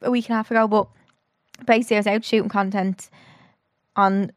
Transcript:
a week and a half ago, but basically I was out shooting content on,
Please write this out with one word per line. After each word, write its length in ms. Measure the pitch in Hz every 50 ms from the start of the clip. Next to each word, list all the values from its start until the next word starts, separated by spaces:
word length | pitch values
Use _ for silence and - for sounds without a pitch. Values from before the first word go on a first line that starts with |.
a 80 | - 247
week 160 | 247 240 226
and 80 | - 233
a 20 |
half 140 | 220 220 -
ago, 180 | 233 226 220 208
but 200 | 214 208 196 - _ _ _ _ _ _ _ _ _ _ _ _ - - 247
basically 300 | - 226 226 240 - 233
I 40 | 208
was 60 | 202
out 180 | 208 202 220 220
shooting 240 | - 233 220 - 202
content 600 | - 202 196 190 196 202 185 190 185 - - - _ - - - - _ _ _ _ _ _ _ _ _ _ _ _
on, 340 | - 196 190 196 196 202 - -